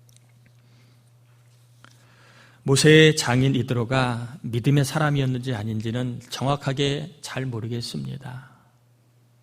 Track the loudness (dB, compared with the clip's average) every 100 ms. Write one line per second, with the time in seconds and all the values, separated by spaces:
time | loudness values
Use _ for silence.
0 | _ -20 _ _ _ _ _ _ _ _
1 | _ _ _ _ _ _ _ _ -20 _
2 | _ _ -20 -20 -20 _ 0 4 8 8
3 | 8 6 2 2 2 2 0 -2 0 0
4 | 0 -4 -8 -12 -6 -2 2 2 2 0
5 | 0 0 -2 -4 -6 -6 -4 -6 -4 -4
6 | -6 -8 -12 -6 -4 -2 -4 -2 -2 -4
7 | -8 -14 -12 -8 -6 -6 -6 -8 -8 -10
8 | -10 -12 -14 -16 -20 -20 _ _ _ _
9 | _ _ _ _